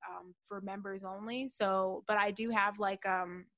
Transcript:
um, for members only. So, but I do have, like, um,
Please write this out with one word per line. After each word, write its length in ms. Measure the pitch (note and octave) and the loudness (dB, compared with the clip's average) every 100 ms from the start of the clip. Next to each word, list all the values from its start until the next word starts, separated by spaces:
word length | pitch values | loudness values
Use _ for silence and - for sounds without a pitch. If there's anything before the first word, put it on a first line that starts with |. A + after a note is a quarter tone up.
| G3 | -12
um, 280 | F3+ F3+ F3+ | -12 -14 -20
for 180 | - G3+ | -10 -8
members 420 | G3 G3 G3 F#3+ | -6 -6 -6 -6
only. 440 | F#3+ G3 G#3+ B3 C4 | -6 -8 -4 -4 -4
So, 560 | - G3 F#3+ F#3+ F#3 - | 0 2 4 2 0 0
but 100 | G#3+ | 4
I 140 | G#3 | 4
do 180 | G#3 A3+ | 2 2
have, 260 | A3 G3+ G#3 | 4 4 4
like, 260 | G3+ G3 G3 | 0 0 2
um, 380 | F#3 F3+ F3+ F3+ | 0 0 -6 -14